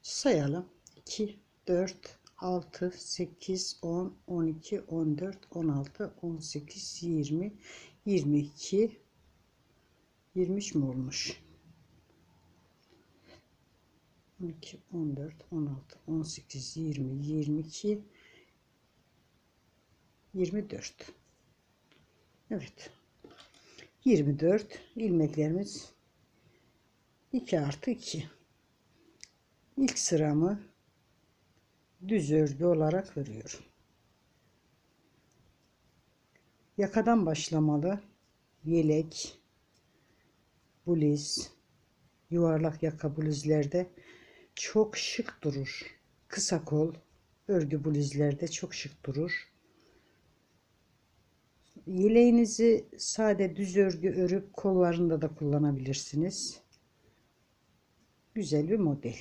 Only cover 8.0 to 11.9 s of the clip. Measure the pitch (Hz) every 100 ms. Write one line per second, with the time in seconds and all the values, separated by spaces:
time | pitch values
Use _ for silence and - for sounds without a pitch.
8 | 208 190 143 147 147 - - 196 226 -
9 | _ _ _ _ _ _ _ _ _ _
10 | _ _ _ 185 180 196 - 156 135 127
11 | 131 - - - - - _ _ _